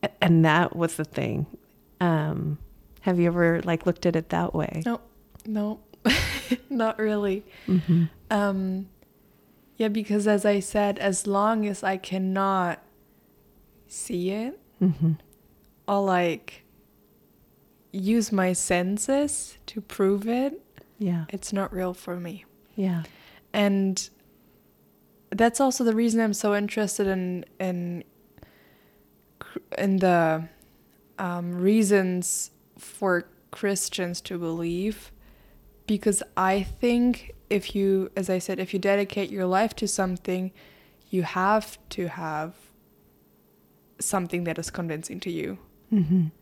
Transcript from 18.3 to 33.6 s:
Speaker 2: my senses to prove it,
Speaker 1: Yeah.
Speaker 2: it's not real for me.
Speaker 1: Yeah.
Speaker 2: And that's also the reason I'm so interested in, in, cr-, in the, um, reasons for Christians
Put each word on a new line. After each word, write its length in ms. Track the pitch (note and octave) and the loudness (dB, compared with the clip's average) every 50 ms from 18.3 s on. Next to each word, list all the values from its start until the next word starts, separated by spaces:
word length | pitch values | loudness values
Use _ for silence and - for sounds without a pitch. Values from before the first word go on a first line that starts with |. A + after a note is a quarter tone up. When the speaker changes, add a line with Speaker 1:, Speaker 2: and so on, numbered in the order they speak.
| - | 2
Speaker 2:
my 180 | G3 F#3 F#3 | 2 2 2
senses 1080 | F#3 - - - F#3 F3 F3+ F#3 G3+ G#3 - - C4+ C#4 D4 D4 - - - - - - _ - | 2 0 0 2 2 2 2 0 -2 -2 0 0 2 2 2 0 -2 -6 -8 -10 -14 -18 _ -12
to 120 | - A3 | -12 -12
prove 480 | G3 _ - - G3+ F#3+ G3+ G3+ G3+ A3 | -12 _ -2 2 2 4 4 2 0 -2
it, 340 | A#3 B3 C4 C#4 D4 F#4+ - _ _ - - _ _ _ | 0 0 0 -2 -4 -6 -16 _ _ -20 -20 _ _ _
Speaker 1:
Yeah. 260 | G#3 F#3 F3 E3+ D#3+ - | -2 -2 0 -2 -4 -6
Speaker 2:
it's 240 | - G3 - - - | -8 -10 -8 -4 -4
not 180 | G3 G3 - - | -2 -2 -2 -4
real 200 | F3+ F#3 F3+ F3+ | -4 -4 -4 -6
for 240 | F3+ - - F3 F3+ | -8 -10 -10 -10 -8
me. 240 | F3 F3 D#3+ F#3+ - _ _ _ _ _ _ | -8 -10 -12 -14 -16 _ _ _ _ _ _
Speaker 1:
Yeah. 280 | - G3 F#3+ F3+ E3+ D#3+ - - - - - - - _ _ _ | -2 0 0 0 0 -4 -6 -12 -20 -20 -20 -20 -20 _ _ _
Speaker 2:
And 540 | G#3+ G3+ G3+ G3 G3 G3 F#3+ F#3+ - - - _ _ _ _ _ _ _ _ _ _ _ _ _ _ _ _ _ _ _ _ _ _ _ _ | 2 2 4 4 2 2 0 0 -2 -6 -8 _ _ _ _ _ _ _ _ _ _ _ _ _ _ _ _ _ _ _ _ _ _ _ _
that's 320 | - G3 A3+ A#3 A#3 - | 0 2 2 2 4 4
also 240 | C#4 C4+ B3+ - B3 | 2 2 2 2 2
the 100 | A3+ A3 | 2 2
reason 240 | A3 A#3 A#3 A3 A3+ | 4 2 2 4 2
I'm 140 | A3+ A3 G3+ | 2 2 0
so 200 | G#3 - G#3+ G#3 | 0 0 0 0
interested 540 | G3+ G3+ G3+ - A3 G#3+ G3+ - - G#3 G3 | 2 0 -2 -2 -2 -2 -2 0 -2 0 0
in, 380 | F#3+ F#3 F#3 F3+ F3+ F3+ E3 - _ _ | 0 -2 -2 -4 -4 -6 -8 -12 _ _
in, 460 | F#3+ F#3 F3+ F3 F3 F3 F3 F3 - _ _ _ _ _ _ - - - _ _ _ _ _ _ _ _ _ _ _ _ _ _ _ _ _ _ | -6 -4 -4 -4 -4 -6 -6 -8 -10 _ _ _ _ _ _ -20 -20 -20 _ _ _ _ _ _ _ _ _ _ _ _ _ _ _ _ _ _
cr-, 200 | - - - - - _ - - | -20 -14 -14 -16 -14 _ -6 -2
in 200 | F#3+ G3 F#3+ F#3+ | 0 2 2 4
the, 520 | F#3 F#3 F3+ F3 E3+ D#3+ D#3+ D#3+ E3 D#3+ - _ - _ _ _ _ _ _ _ _ _ _ - | 4 4 6 6 4 4 2 0 -4 -10 -14 _ -20 _ _ _ _ _ _ _ _ _ _ -8
um, 380 | F#3+ F3+ F3 F3 F3 F3 F3 | -6 -6 -4 -4 -6 -6 -4
reasons 960 | F3+ F3+ F#3+ G#3+ A3+ A3 F#3+ G#3 G3+ F#3+ F#3 F3+ F3+ F3 - - - - - _ _ _ _ _ - | 0 2 4 6 6 6 6 4 4 4 2 0 -2 -2 -4 -4 -6 -6 -10 _ _ _ _ _ -20
for 500 | - - - - - G3 F3+ F3 F3 - _ _ _ _ | -20 -20 -12 -4 0 2 2 0 0 -4 _ _ _ _
Christians 720 | - - | -14 -4